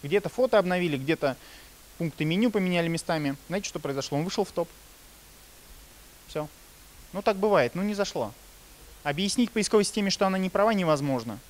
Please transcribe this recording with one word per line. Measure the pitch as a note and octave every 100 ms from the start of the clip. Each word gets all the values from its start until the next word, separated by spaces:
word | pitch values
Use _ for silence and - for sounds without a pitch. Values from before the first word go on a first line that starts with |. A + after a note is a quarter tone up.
Где-то | C#3+ G3 -
фото | - B3+ G#3+
обновили, | F3+ F3+ F3 C#3+
где-то | C3+ D#3+ C#3+ B2+ - - - - - -
пункты | E3+ - D#3
меню | F3 A#3+
поменяли | G#3 F#3 F3 E3+
местами. | E3 - E3 D3 C#3 -
Знаете, | F3+ -
что | -
произошло? | C#3 C#3 C3 C#3+
Он |
вышел | E3+ - G3
в |
топ. | - E3 - - - - - - - - - - - - - - - -
Всё. | - D3+ - - - - - -
Ну, | F#3
так | G#3+ G3
бывает, | G#3+ G3 A#2+ E3
ну, |
не | G3+
зашло. | G3+ G3 E3 A2 - - - - - - -
Объяснить | D3 C#3+ G3 - A#3+
поисковой | - G3+ A3
системе, | G3 - G3
что | - G3
она | F#3+
не | F#3
права, | - G#3+
невозможно. | G#3+ F3 D3+ C#3+ C3 A#2 G2+